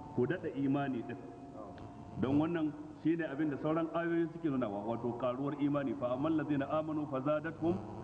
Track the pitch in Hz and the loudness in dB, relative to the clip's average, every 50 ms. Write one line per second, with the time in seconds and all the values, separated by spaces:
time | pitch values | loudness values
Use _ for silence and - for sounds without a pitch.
0 | - - - - 123 135 170 185 170 156 120 135 139 135 135 143 139 135 127 117 | -12 -4 0 0 2 2 0 -2 -4 -4 -2 0 2 2 2 2 2 0 -2 -4
1 | 113 - 113 - - - - - - - - - 107 104 - - 107 107 - - | -4 -6 -8 -10 -10 -12 -14 -14 -14 -14 -12 -12 -12 -12 -12 -12 -12 -14 -14 -14
2 | - - - 95 98 123 139 147 156 165 170 165 156 151 143 - - - - - | -14 -10 -2 0 2 4 6 6 4 4 4 2 2 0 0 -4 -8 -12 -10 -2
3 | - 156 170 170 160 143 139 135 156 156 139 127 - 151 156 165 165 160 - 170 | 2 2 2 2 0 -2 0 0 0 0 0 0 2 2 2 2 2 2 0 0
4 | 170 170 170 170 170 160 151 - - 160 139 127 127 107 101 101 104 107 117 113 | 0 2 2 2 2 0 -2 -2 -2 0 2 2 0 0 -2 -2 -2 -2 -2 0
5 | 120 120 113 120 - 123 123 127 139 143 147 143 143 143 143 143 139 127 110 95 | 0 -2 0 0 0 0 0 0 0 -2 0 0 2 2 2 2 0 0 -2 -2
6 | 123 120 127 127 143 160 160 156 143 135 147 139 135 131 147 156 156 156 156 156 | 0 0 0 2 2 2 2 2 2 2 2 0 2 2 0 0 0 0 -2 -2
7 | 151 143 - 131 131 - - - 147 165 156 - 156 165 180 190 - - - - | -2 0 -2 0 2 2 2 2 0 -2 -4 0 0 2 2 0 -2 -6 -8 -8